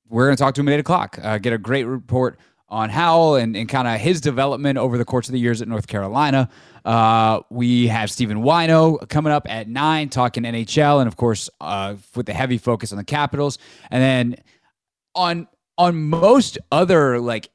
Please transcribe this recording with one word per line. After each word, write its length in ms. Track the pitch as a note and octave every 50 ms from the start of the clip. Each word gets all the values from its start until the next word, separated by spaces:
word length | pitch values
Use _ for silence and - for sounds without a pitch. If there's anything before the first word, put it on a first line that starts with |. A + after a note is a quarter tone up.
| _ _
we're 160 | A2+ A#2 B2+
gonna 100 | C#3 C#3
talk 180 | B2+ C#3+ C3+ C3
to 60 | D3
him 80 | C#3+ C#3+
at 60 | C#3+
eight 60 | D3
o'clock. 380 | C#3+ - F3 F#3 - - - -
Uh, 180 | - G#2+ A2 G#2
get 160 | G2 B2 A#2
a 40 | A2+
great 260 | G2 A2 B2+ C#3 B2
report 540 | A#2 C3 B2+ - - B2+ B2+ B2+ B2 - _ _ _ _ _ _ _
on 200 | - A2 A2 A2
Howell 460 | G2+ D3+ E3+ E3+ E3 E3 E3 D#3 D3+
and, 220 | C3 A#2 A2+ A2
and 120 | F#2+ A#2 A2
kinda 300 | - C3+ B2+ A#2+ A#2 A2
his 220 | G2+ E3 F#3 E3
development 580 | B2 D3 C3 A#2+ C3+ C#3+ C#3 B2 C#3+ C#3+ C3+ C3+
over 180 | A2 C3 A#2+
the 80 | A#2+ A#2+
course 240 | - - B2+ A2+ -
of 40 | B2+
the 80 | B2+
years 200 | A#2+ A#2+ A#2+ A2
at 60 | A#2
North 220 | G#2 A#2 G#2+ G2+ -
Carolina. 600 | - G#2 G2 G2 G#2+ C3+ D3+ D3 C3+ C3+ C3 - - - - _ _ - _
Uh, 560 | - A2+ A#2 A2+ A2+ A2+ A2+ A2+ A2 A2 G2+ - _
we 380 | A2 A#2+ A#2+ A#2+ B2 A#2+ A#2+ A#2
have 240 | G#2+ A2+ G#2+ G#2 -
Stephen 300 | - B2+ G#2+ G#2+ G#2+ A2+
Wino 680 | C#3 D#3+ E3+ E3 D#3+ D#3+ D#3+ D#3+ E3 D#3+ - - -
coming 240 | - D3+ D3 D#3 D3
up 120 | D3 - -
at 180 | A2+ A2+ A2 G#2+
nine, 400 | A#2 C3 D3 D#3 D#3+ D#3 D3+ C#3
talking 360 | - C3+ B2 A#2+ - B2+ A#2
N 100 | A#2 A#2
H 240 | A#2 A2+ - - D3+
L, 220 | D3+ D3 D3 C#3+
and, 80 | C3 A#2
of 80 | -
course, 340 | - B2 A#2 A2 G2+ - - _ _
uh, 360 | - D#2 G2 G2 G2 G2 G#2 G2 _ _ _
with 120 | B2 A#2
the 60 | G2+ G2
heavy 260 | E2 C3 B2+ B2 A2
focus 340 | - B2 A#2 G#2 - A2 -
on 60 | G2+
the 60 | G2
Capitals. 540 | - C#3+ D3 D3 C#3+ - C#3 C#3+ C#3+ B2+ - - - - - - -
And 100 | - B2+
then 360 | C3 C3+ C3 B2+ A#2+ A#2 B2 - _ _ _ _ _ _ _ _ _ _ _ _ _ _ _
on, 320 | F3+ F3+ F3 E3+ E3+ E3 _ _ _ _ _ _
on 280 | - F3 F3 F3 D#3+ D#3
most 540 | D3+ D#3+ E3 E3+ G3+ A#3+ C#4+ A3+ - - - - _
other, 480 | - D3+ F3+ F3 F#3+ E3 D3 C3+ B2 A#2+
like, 320 | A#2+ A#2+ A#2 A2 - - _